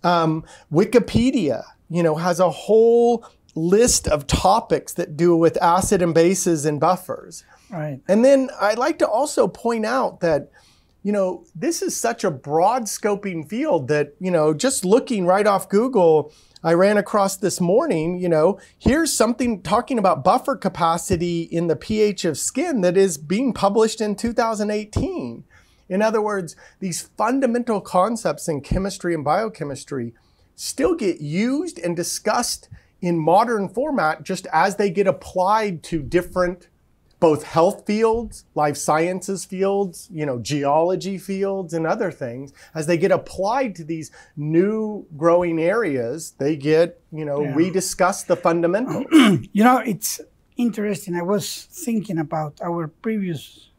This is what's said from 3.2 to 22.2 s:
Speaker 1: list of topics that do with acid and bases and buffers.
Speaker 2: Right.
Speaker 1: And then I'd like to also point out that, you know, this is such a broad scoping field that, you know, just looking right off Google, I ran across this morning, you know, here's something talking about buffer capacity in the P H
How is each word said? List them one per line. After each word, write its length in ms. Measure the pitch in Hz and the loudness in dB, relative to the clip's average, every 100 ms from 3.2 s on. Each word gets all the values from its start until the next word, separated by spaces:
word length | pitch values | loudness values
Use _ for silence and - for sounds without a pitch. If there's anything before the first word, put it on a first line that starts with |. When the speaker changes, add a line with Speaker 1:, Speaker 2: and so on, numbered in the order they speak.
| - _ _ - | -4 _ _ -4
Speaker 1:
list 500 | 165 196 240 - - | 2 4 4 2 0
of 220 | 151 - | -2 0
topics 640 | - 185 214 226 156 - | 0 4 2 2 -4 -4
that 240 | - 175 147 | -8 -8 0
do 180 | 175 | 2
with 260 | 170 165 160 | 6 4 4
acid 400 | 175 180 190 196 | 2 2 2 2
and 140 | 175 | 2
bases 500 | 165 165 190 - 165 | 4 4 2 0 0
and 140 | 147 147 | -2 0
buffers. 680 | 156 180 - - - - _ _ _ | 0 0 -4 -12 -12 -20 _ _ _
Speaker 2:
Right. 300 | 185 151 135 - | -10 -8 -10 0
Speaker 1:
And 180 | 202 | 4
then 260 | 254 277 262 - | 6 6 2 0
I'd 180 | 196 220 | 0 0
like 220 | 269 320 | -2 0
to 80 | 330 | 0
also 400 | 226 294 - 220 | 0 -2 0 0
point 380 | - 233 233 214 | 0 -4 -2 -2
out 340 | 262 220 - | -2 -2 -2
that, 300 | 170 147 131 _ _ _ _ _ | 0 0 -2 _ _ _ _ _
you 80 | 196 | -4
know, 340 | 208 185 - _ | 0 -2 -4 _
this 300 | - 240 339 | -6 -4 -2
is 140 | 381 - | -4 -2
such 260 | 233 233 | -4 -2
a 80 | 202 | -2
broad 540 | 139 143 151 185 254 | -4 -2 2 2 2
scoping 640 | 220 - 214 202 202 170 156 | -4 -4 -4 -4 -6 -10 -8
field 400 | 220 311 175 127 | -6 -2 -2 0
that, 260 | 151 147 - | -2 -2 -4
you 100 | 185 | -2
know, 240 | 175 151 | 2 2
just 300 | 151 254 - | 2 0 -2
looking 420 | 180 208 - 220 175 | 2 2 2 -2 2
right 200 | 190 208 | 2 4
off 200 | 196 - | 0 0
Google, 640 | 196 254 247 175 156 147 _ _ _ | 0 2 4 6 4 2 _ _ _
I 120 | 165 | 0
ran 240 | 170 190 208 | 4 4 4
across 380 | 202 214 196 - | 2 0 0 0
this 240 | 196 - | -4 -2
morning, 580 | 175 208 330 170 160 180 | 2 2 2 -2 -2 -4
you 100 | 180 | 0
know, 300 | 160 160 202 - _ | 4 2 0 -10 _
here's 360 | - 277 330 | 0 2 0
something 500 | - 220 240 240 214 | 0 0 2 -2 -4
talking 340 | - 214 240 247 | -2 -2 0 0
about 280 | 190 151 | 2 2
buffer 320 | 156 233 - 247 | 2 2 0 -4
capacity 840 | 202 - 165 170 - 180 175 170 | -4 0 0 0 -2 -2 0 -4
in 260 | 165 165 170 | -4 -4 -2
the 80 | 160 | -2
P 240 | - 214 | -2 0
H 240 | 208 196 | 2 2